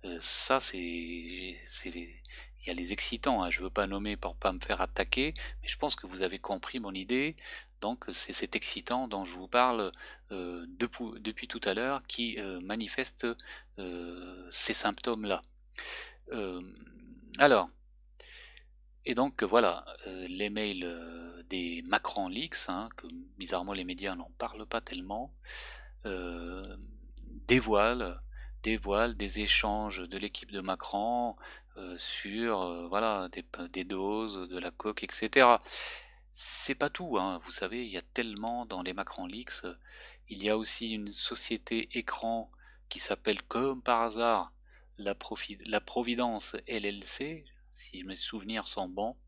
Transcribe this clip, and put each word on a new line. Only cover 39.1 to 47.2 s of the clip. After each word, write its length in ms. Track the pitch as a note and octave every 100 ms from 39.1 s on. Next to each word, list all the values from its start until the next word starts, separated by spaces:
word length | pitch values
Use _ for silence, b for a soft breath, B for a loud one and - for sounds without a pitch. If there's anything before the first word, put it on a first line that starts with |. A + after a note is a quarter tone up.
| -
Leaks. 380 | F2+ G2+ B2 - F#2 F2 B B B B -
Il 160 | G2+
y 60 | G2+
a 80 | G#2+
aussi 320 | A2 - A#2
une 200 | A2 G#2
société 800 | G2+ - A2+ - A2+ - A2+ A#2 B2
écran 540 | A2+ - A2+ A2+ A2 b b b -
qui 80 | -
s'appelle 440 | - G2+ - G2+
comme 380 | - A#2+ C3+ C3
par 220 | B2 A#2+
hasard 500 | A#2 G#2+ A#2 A2 F2 - b b b -
la 160 | G2+
Profi-, 420 | G2+ - G#2+ - G2+
la 160 | - G#2+
Providence 720 | - - A#2+ A#2+ B2 A2 - - -
L 180 | A2+
L 180 | G2+ G2+
C, 420 | - -